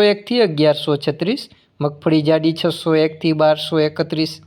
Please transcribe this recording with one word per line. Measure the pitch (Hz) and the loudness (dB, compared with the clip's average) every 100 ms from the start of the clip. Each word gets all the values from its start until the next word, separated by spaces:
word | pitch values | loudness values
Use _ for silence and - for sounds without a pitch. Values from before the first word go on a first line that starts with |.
| 208 | 2
એકથી | 202 - 240 208 | 2 -2 0 2
અગિયારસો | 151 151 147 - 147 156 | 2 2 2 0 -2 -2
છત્રીસ, | 147 170 269 - _ _ - | -4 -4 -6 -8 _ _ -6
મગફળી | 147 147 170 156 147 | -6 -4 0 2 2
જાડી | 160 160 160 | 2 0 -2
છસો | 170 160 170 156 156 | -4 -4 0 2 0
એકથી | 156 165 156 | -2 -2 2
બારસો | 156 151 - 160 151 | 2 0 -2 -2 0
એકત્રીસ, | 151 156 156 156 - | -2 -4 -4 -4 -6